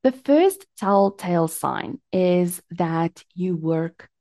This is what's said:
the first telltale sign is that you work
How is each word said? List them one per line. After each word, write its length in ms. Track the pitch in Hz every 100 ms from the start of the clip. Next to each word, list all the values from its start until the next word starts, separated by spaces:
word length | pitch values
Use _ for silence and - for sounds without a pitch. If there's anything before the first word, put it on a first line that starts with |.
the 100 | 262
first 540 | 262 - 294 381 381 - -
telltale 720 | 196 202 196 196 180 175 165
sign 500 | - 139 131 - - _
is 480 | 185 180 180 175 180 _
that 520 | 175 170 165 165 - _
you 220 | 175 185 170
work 540 | 160 160 165 - - _